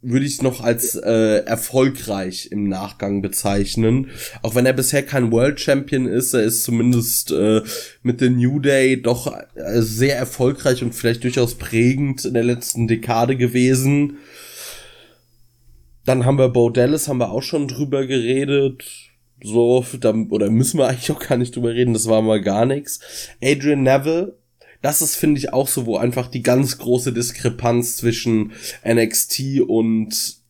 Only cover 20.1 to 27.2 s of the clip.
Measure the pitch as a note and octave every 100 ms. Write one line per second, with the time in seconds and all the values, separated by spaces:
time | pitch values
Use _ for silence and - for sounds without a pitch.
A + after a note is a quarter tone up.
20.1 | A2+ G#2+ G#2+ G2+ A2+ C3 E3 B2+ B2+ -
21.1 | D3 - B2 B2 B2 A#2 A#2 B2 A2+ A2+
22.1 | A2 A2 A2 G2+ G2 B2 C#3 C#3+ - -
23.1 | - - - B2+ C#3+ C#3+ C#3+ C3 C#3 C#3+
24.1 | E3 F#3+ - _ _ _ _ C#3+ D3 D3+
25.1 | - D#3 D3 C#3 B2+ C#3 - A#2 A2 A#2+
26.1 | B2 B2 C3 A#2+ B2+ C3+ - A#2+ B2 B2+
27.1 | A#2